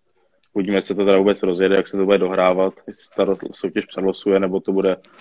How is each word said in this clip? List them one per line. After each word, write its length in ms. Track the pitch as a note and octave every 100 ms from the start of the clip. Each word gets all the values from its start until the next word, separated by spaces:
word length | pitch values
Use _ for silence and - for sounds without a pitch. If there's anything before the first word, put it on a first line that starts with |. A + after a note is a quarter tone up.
| _ _ _ _ _
Uvidíme, 240 | G#2 F#2+ G2
jestli 100 | -
se 60 |
to 100 | G2
teda 140 | G2+ G2
vůbec 240 | G2 G2
rozjede, 340 | F#2 F2 F#2+ F#2+
jak 120 | F2+
se 80 | G2
to 80 |
bude 140 | F#2+ G2+
dohrávat, 560 | F#2 F#2 F#2 F#2 F#2+ - -
jestli 180 | -
se 60 | - -
ta 80 |
ro-, 260 | G2 F#2 -
soutěž 320 | - F2+ G#2 -
přelosuje, 540 | - F#2+ - G#2 F#2+
nebo 200 | F#2+ F#2
to 120 | -
bude 240 | F#2+ F#2+ F2+ - -